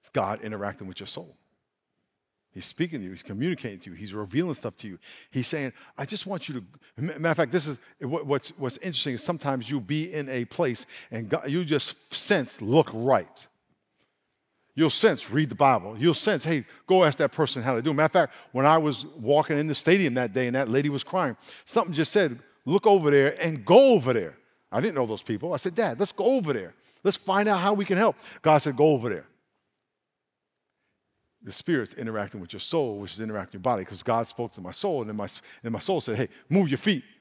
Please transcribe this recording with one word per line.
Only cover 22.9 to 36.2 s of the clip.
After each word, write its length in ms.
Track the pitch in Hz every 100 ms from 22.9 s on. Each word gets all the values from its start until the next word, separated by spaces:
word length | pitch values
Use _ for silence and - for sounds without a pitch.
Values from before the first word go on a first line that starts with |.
| 202 151
there 300 | 143 139 170
and 220 | 170 156
go 300 | 101 185 277
over 180 | 226 127
there." 240 | 117 82 - _ _ _
I 100 | 107
didn't 120 | 196
know 140 | 151 120
those 160 | 110
people. 280 | - 107 156
I 60 | 151
said, 160 | 190
"Dad, 260 | 170 214 120
let's 120 | 196
go 140 | - 202
over 280 | 262 165
there. 220 | 123 87 _ _ _
Let's 140 | 190 190
find 320 | - 196 208
out 100 | 196
how 140 | 185
we 120 | 202 202
can 120 | 185
help." 180 | 220 - - -
God 160 | 156 151
said, 180 | 151 135
"Go 120 | 151
over 200 | 143 117
there." 160 | 90 - _ _ _ _ _ _ _ _ _ _ _ _ _ _ _ _ _ _ _ _ _
The 100 | -
Spirit's 440 | - - 160 104 -
interacting 440 | 113 110 101 107
with 140 | 87
your 60 | 104
soul, 400 | - 165 131 104
which 140 | 98
is 60 | 98
interacting 380 | 110 107 92 98
with 80 | 92
your 80 |
body, 100 | 113
'cause 200 | 95 95
God 240 | - 113 117
spoke 240 | - 117
to 100 | -
my 80 | 90
soul, 320 | - 202 151
and 80 | 110
then 60 | 107
my 80 |
s-, 180 | 101 - - -
and 100 | 117
my 60 | 110
soul 220 | - 180
said, 160 | -
"Hey, 120 | 110